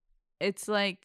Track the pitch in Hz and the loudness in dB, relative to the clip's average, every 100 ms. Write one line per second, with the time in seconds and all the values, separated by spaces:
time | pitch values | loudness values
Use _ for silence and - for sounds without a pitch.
0 | _ _ _ - 196 185 - 208 202 185 | _ _ _ -4 -2 -2 0 0 0 -2